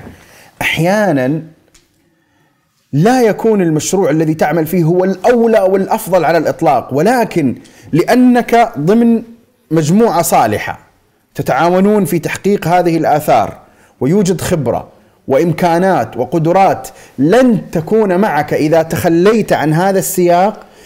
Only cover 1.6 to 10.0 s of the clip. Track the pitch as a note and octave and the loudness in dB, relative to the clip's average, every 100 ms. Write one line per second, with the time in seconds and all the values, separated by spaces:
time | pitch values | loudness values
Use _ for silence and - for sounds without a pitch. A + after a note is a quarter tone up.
1.6 | _ _ _ _ _ _ _ _ _ _ | _ _ _ _ _ _ _ _ _ _
2.6 | _ _ - C#3 G3+ B3+ A3+ F#3 A3+ G#3 | _ _ -6 0 2 2 2 0 0 0
3.6 | E3+ D3+ - F#3+ E3 D#3 D#3+ D#3 D#3+ D3 | 0 -2 -2 -2 0 0 0 0 -2 -2
4.6 | D#3 F#3 D#3+ F3+ F#3+ F#3 A#3 A#3+ A#3 G#3+ | -2 0 0 0 0 0 0 2 2 2
5.6 | F#3+ G3 F#3+ F#3+ - F3+ D3+ E3 C#3 C3+ | 2 0 -2 -4 -2 0 2 0 0 -2
6.6 | D#3+ C3 - C3 F#3+ B3+ A3+ F3 C3+ A2 | 0 0 -2 -2 0 0 -2 -2 -2 -4
7.6 | - - - E3 F3+ A#3+ B3+ A#3+ A3+ A#3 | -14 -20 -4 -2 2 4 4 2 2 2
8.6 | A3+ - D3+ A3+ A#3 A3+ - - _ _ | 0 -2 0 2 2 0 -4 -20 _ _
9.6 | - D#3+ D3+ G3+ | -4 -2 2 2